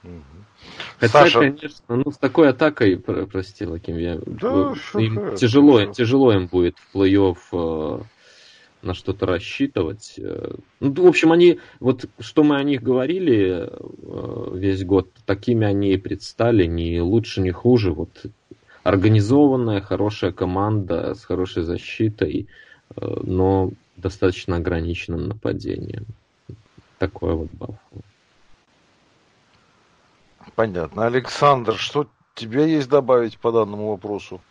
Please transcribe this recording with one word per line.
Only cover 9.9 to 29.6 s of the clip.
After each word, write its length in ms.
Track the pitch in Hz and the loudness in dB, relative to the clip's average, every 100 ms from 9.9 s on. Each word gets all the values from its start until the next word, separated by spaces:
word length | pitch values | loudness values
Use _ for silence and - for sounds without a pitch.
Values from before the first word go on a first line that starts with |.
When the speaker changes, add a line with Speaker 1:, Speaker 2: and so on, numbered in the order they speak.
| 107 - - | -6 -16 -14
Speaker 2:
Э, 360 | - 50 - - _ _ | -12 -10 -10 -14 _ _
ну, 120 | 139 | -4
в 140 | 139 180 | 6 6
общем, 240 | 156 165 | 6 4
они, 280 | 165 175 160 - - | 6 6 4 -6 -4
вот 260 | 123 123 - _ | -2 -2 -6 _
что 240 | - - | -4 2
мы 140 | 151 143 | 2 2
о 60 | |
них 200 | 143 135 | 0 -2
говорили, 840 | 117 127 131 185 175 113 95 90 - | 0 0 0 -2 2 2 2 -2 -6
э, 840 | - - - - 85 - - - 92 | -12 -18 -18 -14 -12 -10 -10 -10 -4
весь 260 | 98 95 92 | -2 -2 2
год, 280 | 95 - _ - | 0 0 _ -6
такими 400 | 98 113 117 107 | -6 0 0 2
они 260 | 101 101 | 0 0
и 40 | 95 | 0
предстали, 680 | - 95 - - 113 113 85 | -2 -12 -12 -2 2 2 2
ни 340 | 85 85 85 | 0 -4 -2
лучше, 420 | 85 113 110 - | 0 0 -2 -4
ни 100 | 92 | -4
хуже. 420 | 85 120 123 98 | 0 2 2 2
Вот 320 | 78 82 - - _ _ - _ - | -4 -8 -12 -20 _ _ -20 _ -6
организованная, 1000 | - 98 101 110 101 139 147 131 117 101 | 0 2 4 4 4 4 4 4 0 -2
хорошая 520 | 101 92 104 104 95 | -4 -2 -2 -2 -6
команда 840 | 85 90 92 104 107 87 82 76 - | -4 -4 -2 0 -2 -2 -4 -4 -8
с 80 | - | -6
хорошей 380 | 90 92 - | -4 -4 -4
защитой, 840 | 82 87 - - 110 107 87 - - - - _ _ - | -6 -6 -10 -4 -4 -2 -4 -4 -8 -18 -20 _ _ -12
э, 80 | - - | -8 -8
но 500 | - 92 92 95 95 - _ - | -4 0 2 2 0 -6 _ -8
достаточно 640 | 92 - 95 90 - 87 | -8 -2 -2 -2 -4 -4
ограниченным 720 | 85 85 82 85 - 85 76 | -2 -2 -4 -8 -6 -6 -6
нападением. 760 | - - - - - - - 107 - _ _ _ - _ - _ _ | -6 -6 -6 -6 -8 -8 -12 -14 -20 _ _ _ -20 _ -20 _ _
Такое 360 | 76 - 85 82 | -6 -4 -4 -4
вот 140 | 78 | -6
Баффало. 500 | - - 107 _ - - _ _ _ _ - _ _ _ _ _ _ _ _ _ _ | -12 -16 -16 _ -20 -20 _ _ _ _ -20 _ _ _ _ _ _ _ _ _ _